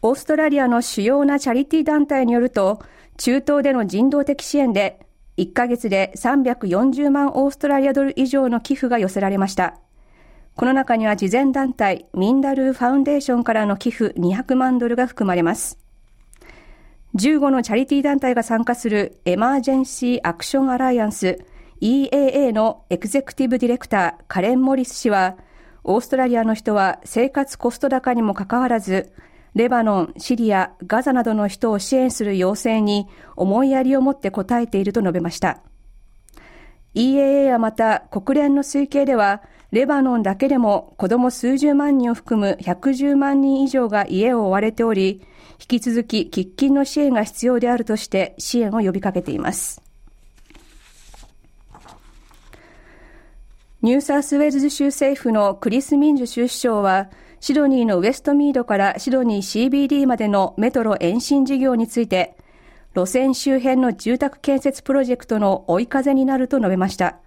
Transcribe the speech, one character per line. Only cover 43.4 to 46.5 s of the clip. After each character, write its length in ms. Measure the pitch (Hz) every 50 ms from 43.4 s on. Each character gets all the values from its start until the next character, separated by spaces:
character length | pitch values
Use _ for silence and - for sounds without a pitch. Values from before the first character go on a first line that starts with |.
| 277
人 200 | 277 269 269 277
以 60 | 269
上 200 | 254 269 247 226
が 180 | 202 208 202 -
家 240 | - 185 208 240 254
を 140 | 233 214
追 40 | 196
わ 100 | 185 196
れ 120 | 208 220 220
て 100 | - 233
お 120 | 226 220
り、 280 | 190 190 190 202 190 - - - - - - - _
引 200 | - _ 247 240
き 0 |
続 240 | - 247 226 233 233
き 260 | 226 - 220 170 - -
喫 220 | - 185 190